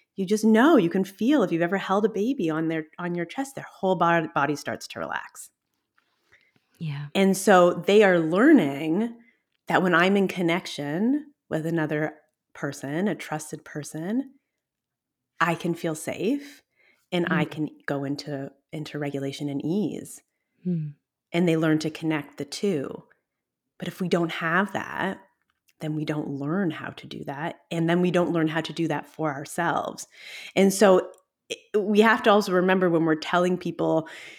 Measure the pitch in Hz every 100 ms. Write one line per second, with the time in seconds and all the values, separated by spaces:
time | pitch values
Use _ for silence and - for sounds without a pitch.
0 | _ - 185 214 220 220 277 285 170 190
1 | 190 - 220 294 180 165 170 190 165 196
2 | 208 190 220 277 165 156 160 160 156 -
3 | 175 175 170 - 269 - - - 190 180
4 | 170 170 160 151 143 143 - 113 - 110
5 | 78 67 - - - _ _ _ _ _
6 | _ _ _ _ _ _ _ - 160 143
7 | 147 196 190 190 - 185 180 175 165 208
8 | 202 175 160 180 285 277 143 139 160 175
9 | 233 - _ _ _ _ - 160 185 165
10 | 185 202 185 180 170 175 - - 143 165
11 | 226 294 302 _ - 156 160 165 156 151
12 | 151 - _ _ _ - 143 - 135 156
13 | 202 160 - 156 - 151 - 151 143 156
14 | 170 240 277 _ _ _ _ _ _ _
15 | _ _ _ _ 170 165 175 165 170 156
16 | - - 190 285 285 - _ _ _ _
17 | _ 180 170 160 151 - 151 - - 143
18 | 139 143 - 135 139 _ _ 160 147 147
19 | 143 139 139 139 147 139 147 196 160 -
20 | - - _ _ _ _ 180 170 151 -
21 | _ _ _ 170 175 160 160 156 156 -
22 | 160 156 143 - 143 - 202 156 127 -
23 | - _ _ _ _ _ _ _ 175 -
24 | 180 180 165 - 165 175 202 - - 73
25 | 190 - - _ _ _ _ - 156 151
26 | 151 151 151 143 143 185 180 139 127 -
27 | 135 - - 139 165 - - 170 165 175
28 | 180 175 175 170 156 160 156 151 160 147
29 | - - 156 139 143 - 170 147 - -
30 | - - - - - - 196 190 202 92
31 | - - _ _ - - _ 208 202 208
32 | 220 233 233 202 196 180 185 185 180 165
33 | 165 156 - 180 180 180 175 160 165 160
34 | 156 - -